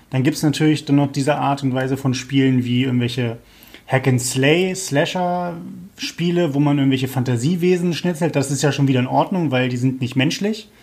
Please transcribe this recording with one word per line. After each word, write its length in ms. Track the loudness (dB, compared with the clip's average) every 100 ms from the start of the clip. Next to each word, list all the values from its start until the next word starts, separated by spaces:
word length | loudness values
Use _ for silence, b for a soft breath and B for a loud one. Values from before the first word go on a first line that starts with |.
| b
Dann 120 | 0
gibt's 220 | 0 2
natürlich 420 | 0 2 2 2 2
dann 120 | 2
noch 140 | 2
diese 260 | 0 -2 0
Art 260 | 0 -2
und 100 | -2
Weise 240 | -2 -2 -2
von 160 | -2
Spielen 500 | -4 -2 2 4 2
wie 200 | 2 0
irgendwelche 540 | 2 0 0 -2 -4 -6 B B B B -4
Hack-and-Slay-, 880 | 0 2 0 0 0 2 2 0 -4
Slasher-Spiele, 1800 | -2 -2 0 -2 -2 -2 -6 -10 -14 -16 -18 -12 -12 -4 0 2 2
wo 60 | 2
man 180 | 2 4
irgendwelche 300 | 2 2 0
Fantasiewesen 880 | -2 0 0 0 2 2 2 0
schnitzelt. 420 | 0 -2 0 0 0
Das 160 | -2
ist 100 | 0
ja 100 | 0
schon 160 | 2 2
wieder 120 | 2
in 80 | 2
Ordnung, 440 | 0 0 0 0
weil 180 | 0 0
die 80 | 0
sind 240 | -2 -2
nicht 140 | -2 0
menschlich. 540 | 0 0 -4 -4 -10 B